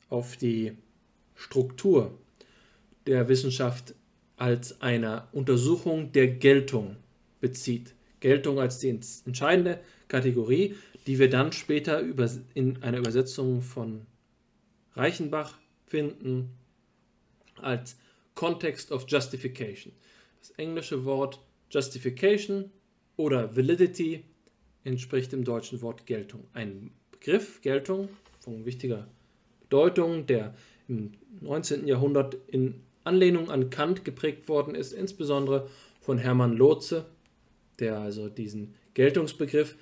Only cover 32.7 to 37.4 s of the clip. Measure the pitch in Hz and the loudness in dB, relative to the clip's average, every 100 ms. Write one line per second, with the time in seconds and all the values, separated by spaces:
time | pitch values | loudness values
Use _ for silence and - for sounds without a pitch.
32.7 | - - _ - 185 185 175 165 139 127 | -2 -16 _ 2 6 6 4 0 -2 -2
33.7 | 135 151 190 - - 156 - - 151 143 | 0 -2 -2 -6 -4 -4 -4 -2 0 0
34.7 | 143 - - 190 - 147 139 139 139 135 | -4 -8 -6 -8 -4 -2 0 2 0 -2
35.7 | - - _ - 123 123 127 123 113 135 | -12 -20 _ -2 0 2 4 4 8 8
36.7 | 156 - 165 156 - _ _ | 6 0 -6 -6 -16 _ _